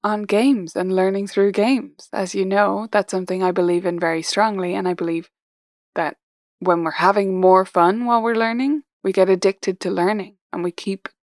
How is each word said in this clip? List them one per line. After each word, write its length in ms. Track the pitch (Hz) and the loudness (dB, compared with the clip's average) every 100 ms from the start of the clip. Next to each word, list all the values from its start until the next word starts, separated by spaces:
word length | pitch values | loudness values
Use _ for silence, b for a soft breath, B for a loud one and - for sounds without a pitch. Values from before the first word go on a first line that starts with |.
on 180 | 208 214 | -4 -4
games 540 | 202 208 269 240 170 202 | 0 2 4 2 -2 -4
and 180 | 185 | -2
learning 320 | 185 190 196 202 | 0 0 0 -2
through 260 | 202 202 | 0 2
games. 560 | 196 226 254 - - - | 2 2 0 -2 -16 -10
As 220 | - 185 | -6 -4
you 100 | 196 | -4
know, 440 | 190 196 202 202 220 | 0 2 2 0 -2
that's 180 | 208 - | -2 -2
something 320 | 185 180 185 | -4 -4 -2
I 80 | 185 | 0
believe 360 | 180 175 175 185 | 0 0 0 -2
in 120 | 175 | -2
very 240 | 170 165 | -2 -4
strongly, 520 | 160 202 220 196 180 | -2 0 0 0 -4
and 140 | 190 185 | -4 -4
I 60 | |
believe 360 | 175 170 165 - _ _ _ _ _ _ | -4 -4 -4 -8 _ _ _ _ _ _
that 220 | - 156 - _ _ _ _ | -6 -6 -8 _ _ _ _
when 260 | 180 175 | 0 0
we're 80 | 165 | -2
having 480 | - 180 202 196 185 | 0 2 2 0 2
more 240 | 185 185 | 4 4
fun 400 | 190 185 175 220 | 4 2 2 2
while 180 | 240 233 | 0 0
we're 120 | 226 | 0
learning, 480 | 226 226 233 269 294 - _ | 0 -2 -2 -2 -2 -6 _
we 100 | 190 | -2
get 160 | 190 190 | 2 4
addicted 520 | 185 190 - - 185 | 4 2 0 -4 -6
to 100 | 175 | -4
learning, 460 | 180 180 214 165 _ _ | -2 0 -2 -6 _ _
and 100 | 175 | -8
we 80 | 175 | -6
keep 380 | - - 196 - _ | -6 -8 -8 -10 _